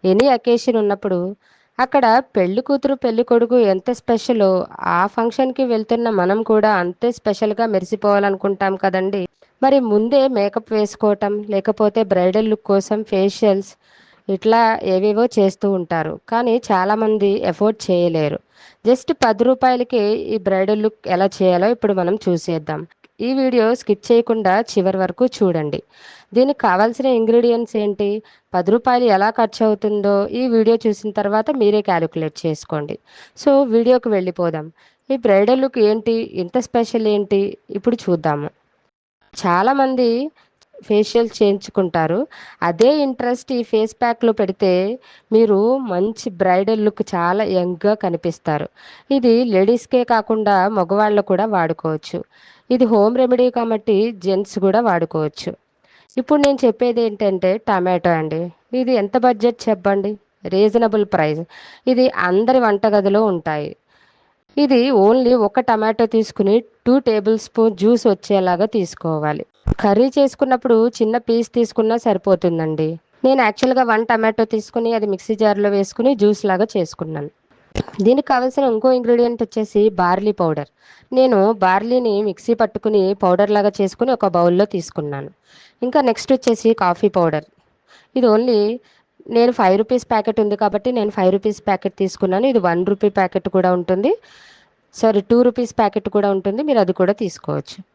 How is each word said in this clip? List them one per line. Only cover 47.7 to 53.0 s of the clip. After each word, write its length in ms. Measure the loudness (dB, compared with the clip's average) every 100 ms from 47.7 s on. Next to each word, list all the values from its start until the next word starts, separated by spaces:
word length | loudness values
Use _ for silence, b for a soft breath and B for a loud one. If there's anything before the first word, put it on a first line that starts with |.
| -2 -2 -2
కనిపిస్తారు. 640 | -4 -4 -6 -6 -4 -4 -6 B B B B 0
ఇది 160 | 2 2 2
లేడీస్‌కే 480 | 2 2 0 0 -2 0
కాకుండా 460 | -2 0 -2 2 2 2 0
మగవాళ్ళు 460 | -2 0 2 0 0
కూడా 160 | -2 0 -2
వాడుకోవచ్చు. 640 | -2 -4 -4 -6 -8 -12 -12 b b b b
ఇది 180 | 0 2
హోమ్ 260 | 4